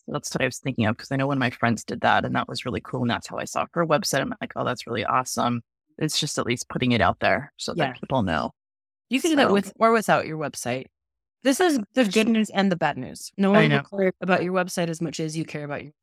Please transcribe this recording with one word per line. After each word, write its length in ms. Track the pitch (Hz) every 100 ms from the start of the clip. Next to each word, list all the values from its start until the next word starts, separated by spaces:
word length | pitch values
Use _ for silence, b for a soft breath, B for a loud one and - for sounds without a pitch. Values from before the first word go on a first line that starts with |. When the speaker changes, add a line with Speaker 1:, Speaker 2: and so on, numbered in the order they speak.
Speaker 1:
So 80 | -
that's 220 | 147 -
what 80 | -
I 40 | 127
was 120 | -
thinking 260 | 143 120 110
of, 100 | 110
'cause 160 | -
I 40 | 135
know 120 | 135
one 100 | 139
of 20 |
my 100 | 123
friends 340 | - 120 110
did 160 | - 120
that, 240 | 120 101
and 100 | 120
that 140 | 123 -
was 160 | 123 127
really 140 | 95
cool. 220 | - 131
And 80 | 120
that's 180 | 101 -
how 100 | -
I 60 |
saw 220 | - - -
her 140 | - 165
website. 340 | 147 - 139
I'm 140 | 131 -
like, 120 | 135 -
"Oh, 80 |
that's 220 | 123 123 -
really 180 | 117
awesome." 580 | 104 127 127 - 120 120 - _ _ -
It's 220 | 151 -
just 180 | 151 -
at 60 | -
least 220 | 123 -
putting 240 | - 123
it 80 | 120
out 200 | 90 -
there 320 | 104 95 143 -
so 160 | -
that 40 | 170
Speaker 2:
Yeah. 140 | 139
Speaker 1:
people 300 | 123 - 131
know. 280 | 92 80 62 - _ _ _ _ -
Speaker 2:
You 100 | 254
can 80 | 339
do 60 | 302
that 120 | 233
Speaker 1:
So 40 |
Speaker 2:
with 180 | 202 196 -
or 140 | 226
without 340 | 226 202 151 -
your 120 | 156
website. 480 | 143 - 120 127 - _ _ _ _ _
This 160 | 247 269
is 200 | 370 285 208
the 100 | - 226
good 220 | 214 220
news 220 | 220 214
and 200 | - 196
the 40 | 175
bad 220 | 156 139
news. 340 | 113 71 - -
No 140 | 196
Speaker 1:
I 80 | 196
Speaker 2:
one 60 | 156
Speaker 1:
know. 140 | 143 139
Speaker 2:
will 80 | 196
care 120 | 190 -
about 220 | 180 185
your 80 | 175
website 360 | 185 180 - 170
as 120 | 160
much 200 | 165 -
as 160 | 160 156
you 80 |
care 200 | 156 151
about 180 | 147 143
your 80 | 143 -